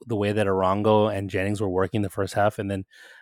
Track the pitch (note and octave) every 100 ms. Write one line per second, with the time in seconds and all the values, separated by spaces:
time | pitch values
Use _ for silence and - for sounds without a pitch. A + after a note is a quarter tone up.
0 | - A2 G#2 G#2 G2+ F#2+ F#2 G2 G#2+ G#2+
1 | G#2+ G2+ G2 F#2+ F#2+ G#2 G#2 F2+ F#2+ A2
2 | G2+ - G2 - G#2 - G2 G2 F#2+ -
3 | - -